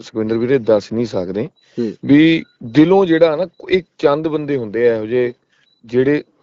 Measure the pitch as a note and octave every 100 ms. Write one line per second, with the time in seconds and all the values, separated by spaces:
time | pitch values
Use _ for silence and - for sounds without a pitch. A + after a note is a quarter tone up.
0 | A2+ A2 A2 A2+ A#2+ C#3 A2 G#2+ - A2
1 | A#2 G2 F2+ F#2+ - _ _ - A2+ -
2 | B2+ C#3+ D#3+ E3 - - A#2+ B2+ E3 F#3+
3 | F#3 D#3+ E3 D3+ F3+ - - F#3 - -
4 | D3 D3 D#3+ D3+ C#3+ C#3 A2 A2 A#2+ A2+
5 | G#2+ B2 B2 - _ _ _ _ A2+ A#2+
6 | C3 D3 - _